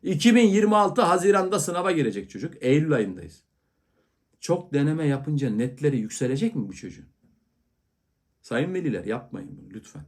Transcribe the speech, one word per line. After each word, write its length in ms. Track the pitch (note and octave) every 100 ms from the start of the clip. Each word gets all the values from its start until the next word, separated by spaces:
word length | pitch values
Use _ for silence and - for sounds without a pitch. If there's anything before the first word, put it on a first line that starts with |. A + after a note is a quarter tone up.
İki 320 | - D#3+ A3+
bin 120 | A#3 A3+
yirmi 300 | G3 G#3+ G#3
altı 260 | G3+ -
Haziran'da 560 | F#3 F3+ F#3 G3 F#3 G3
sınava 340 | D3+ F3 F#3
girecek 380 | E3 B2 G2+ G2
çocuk. 240 | - C3+ -
Eylül 320 | B2 C#3+ D#3
ayındayız. 500 | C3+ G2+ F2+ E2 - _ _ _ _ _ _ _ _ _ _
Çok 340 | - E3+ -
deneme 320 | C#3+ D3 D#3+ D3+
yapınca 440 | C3+ - D3 C3+
netleri 480 | G#2+ B2 - D3 C3
yükselecek 560 | A2 - B2+ C3+ A3
mi 140 | D3 G2
bu 40 |
çocuğun? 340 | E2+ F#2 D2+ - _ _ _ _ _ _ _ _ _ _ _ _ _
Sayın 320 | - A#2 F3
veliler 300 | F#3 D#3+ G2
yapmayın 520 | E2+ A#2 - G2 F#2 -
bunu 140 | -
lütfen. 280 | A2+ - -